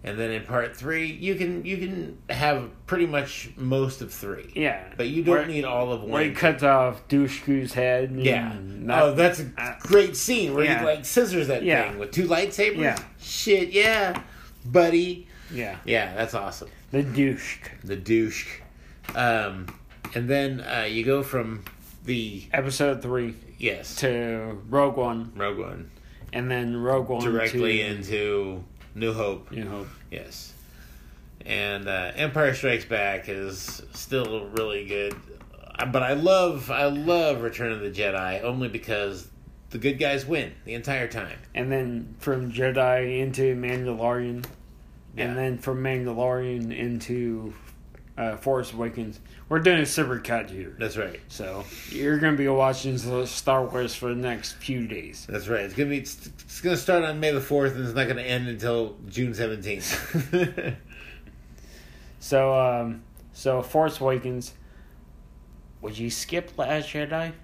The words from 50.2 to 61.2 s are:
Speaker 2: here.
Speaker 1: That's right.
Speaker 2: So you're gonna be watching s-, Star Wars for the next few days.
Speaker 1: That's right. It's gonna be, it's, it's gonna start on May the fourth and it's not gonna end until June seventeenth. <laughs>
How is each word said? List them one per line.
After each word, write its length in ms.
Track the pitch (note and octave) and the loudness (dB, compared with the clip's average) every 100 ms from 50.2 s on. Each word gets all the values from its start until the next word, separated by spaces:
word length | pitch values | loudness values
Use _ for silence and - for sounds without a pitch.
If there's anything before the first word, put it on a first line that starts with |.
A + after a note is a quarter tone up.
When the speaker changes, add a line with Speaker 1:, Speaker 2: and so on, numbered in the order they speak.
| A2+ A#2 G#2 | -2 -2 -2
Speaker 2:
here. 260 | F#2 F2 - | -10 -12 -6
Speaker 1:
That's 180 | A2+ A2+ | -6 -4
right. 220 | G2 F2 - | -6 -8 -16
Speaker 2:
So 360 | - F#2+ F#2+ G2 - - | -10 -8 -8 -10 -14 -10
you're 260 | - C#3+ D3+ | -2 2 4
gonna 180 | D#3 D3 | 4 4
be 120 | C#3 | 4
watching 480 | C3+ C3 C3 C#3 B2+ | 6 4 2 -2 -2
s-, 340 | A2+ B2 B2 | 0 -2 -2
Star 340 | - - C3+ B2 | -2 2 2 2
Wars 280 | B2 B2 | -2 -2
for 160 | - B2 | -4 -4
the 60 | A#2+ | -2
next 380 | B2 A2+ - | -4 -6 -8
few 340 | - - B2+ A2+ | -10 -6 -4 -4
days. 380 | G#2 D#2+ - - | -6 -10 -14 -8
Speaker 1:
That's 180 | G#2 F#2+ | -8 -2
right. 140 | A2+ | -2
It's 140 | G2+ F#2+ | -2 -2
gonna 160 | C#3+ | 0
be, 60 | C#3+ | 0
it's, 260 | A#2+ - - | -6 -12 -14
it's 320 | - - - | -18 -16 -4
gonna 160 | F3 E3 | 0 0
start 260 | - F3+ | 4 4
on 160 | D#3+ D3+ | 4 0
May 120 | D#3 | 2
the 80 | C#3+ | 2
fourth 340 | C3+ D3 C#3 B2+ | 2 2 2 0
and 100 | B2 | -2
it's 80 | A#2 | 0
not 120 | B2 | 0
gonna 140 | A#2+ | 0
end 240 | B2+ B2 B2 | 0 -2 -2
until 500 | A2+ A#2+ A#2 A2 G2+ G#2 | -2 0 0 0 -4 -10
June 260 | A2 B2+ G#2+ | -2 -2 0
seventeenth. 1400 | A2+ G#2+ G2 G2 - - - E3 C3 F3 F3 - E3+ B2+ | -2 -4 -6 -6 -4 -6 -2 -4 0 2 2 0 -6 -6
<laughs> 40 | - - - - | -10 -18 -18 -18